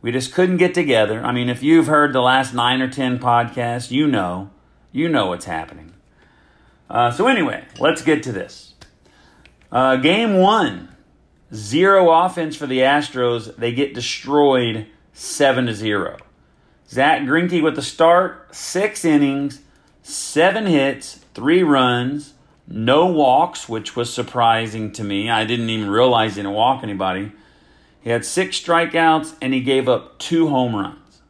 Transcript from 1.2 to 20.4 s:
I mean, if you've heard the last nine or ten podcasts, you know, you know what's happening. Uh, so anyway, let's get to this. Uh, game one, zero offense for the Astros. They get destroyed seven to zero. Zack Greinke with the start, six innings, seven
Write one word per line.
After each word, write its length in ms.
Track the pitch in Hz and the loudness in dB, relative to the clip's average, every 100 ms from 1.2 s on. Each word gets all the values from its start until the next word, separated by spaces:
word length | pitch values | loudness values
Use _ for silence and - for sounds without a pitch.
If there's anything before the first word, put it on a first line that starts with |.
I 80 | 120 | -4
mean, 160 | 123 123 | -4 -4
if 160 | 123 | -2
you've 240 | 139 165 160 | 4 4 4
heard 240 | 151 147 | 2 2
the 100 | 131 | 2
last 320 | 123 131 131 | 2 2 0
nine 280 | 123 120 131 | -2 -2 0
or 80 | 131 | -4
ten 280 | 127 131 123 | -4 -4 -2
podcasts, 760 | 123 120 120 127 120 120 120 | 0 0 0 -4 -6 -6 -6
you 160 | 127 151 | -2 0
know, 440 | 123 90 90 98 _ _ _ _ | 0 -2 -6 -10 _ _ _ _
you 160 | 123 165 | -6 -2
know 200 | 143 95 | 0 -2
what's 180 | 87 - | -4 -8
happening. 480 | 82 80 - 82 92 _ _ _ _ _ _ _ _ _ | -10 -10 -16 -20 -20 _ _ _ _ _ _ _ _ _
Uh, 220 | 117 120 | 0 0
so 160 | 120 226 | 2 0
anyway, 360 | 247 147 - - - | 2 0 -4 -12 -2
let's 220 | 143 - | -2 0
get 200 | 131 151 | 0 0
to 100 | 135 | 0
this. 400 | 101 85 - - _ - _ _ _ _ _ _ _ _ | -8 -10 -14 -20 _ -20 _ _ _ _ _ _ _ _
Uh, 240 | 127 131 131 | 0 2 2
game 420 | 135 196 233 190 | 2 2 2 4
one, 560 | 190 220 175 90 87 - _ _ _ _ _ | 4 4 0 -4 -16 -20 _ _ _ _ _
zero 580 | 113 104 135 190 196 175 | -16 -4 2 4 6 6
offense 460 | 165 180 180 160 151 | 6 2 -2 -8 -6
for 100 | 143 | -4
the 120 | 131 | 0
Astros. 760 | 131 147 147 127 120 120 110 - | 2 2 -2 -2 0 -2 -6 -6
They 160 | 117 | -4
get 220 | 120 139 | -2 -4
destroyed 920 | 120 120 - 127 147 143 131 120 110 107 _ _ | -4 -8 -10 -2 2 4 4 0 -4 -10 _ _
seven 540 | - - - 139 127 123 | -16 -12 0 2 2 -2
to 60 | |
zero. 440 | 104 110 104 87 - - _ _ _ _ _ _ | -4 -4 -2 -4 -10 -20 _ _ _ _ _ _
Zack 320 | 120 143 156 | 0 2 2
Greinke 420 | 135 156 175 175 | 0 0 0 0
with 120 | 156 151 | 0 -2
the 60 | |
start, 720 | - - 165 175 185 - - | -10 2 4 6 2 -6 -20
six 520 | - - 180 208 - 165 | -16 -8 -4 -4 -2 2
innings, 560 | 147 143 139 143 - _ _ _ _ | 4 2 0 -6 -8 _ _ _ _
seven 600 | - - - 151 | -14 -12 -6 2